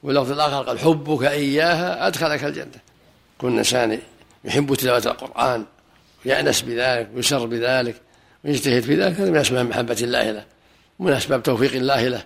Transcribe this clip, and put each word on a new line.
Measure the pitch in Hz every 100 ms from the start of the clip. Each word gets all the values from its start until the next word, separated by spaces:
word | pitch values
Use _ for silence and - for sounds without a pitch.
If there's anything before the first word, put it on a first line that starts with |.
واللفظ | 143 143 127
الآخر | 143 151 139
قال: | 123 120
"حبك | 147 160 143 151
إياها | 135 147 143 139 165 165 180 180 -
أدخلك | - 160 147
الجنة". | 147 - - - _ _ _ _ _ _
كل | 127 117
إنسان | 113 127 117 113 - - - _
يحب | - 120 143 135
تلاوة | 127 123 113
القرآن | - 131 - 131 120 104 _ _ _ _ _ 127
ويأنس | 139 147 127
بذلك | 123 117 127 123 107 117
ويسر | 120 143 117
بذلك | 117 117 131 120 110 _ _ _ _ 147
ويجتهد | 143 139 123
في | 117 156
ذلك، | 190 170
هذا | 196
من | 156
أسباب | 131 127 123
محبة | 110 117 117
الله | 120 123 110
له | 107 - _ _ _ _ _
ومن | 185
أسباب | 135 - 131
توفيق | 117 120 135
الله | 127 127 135 120
له | 123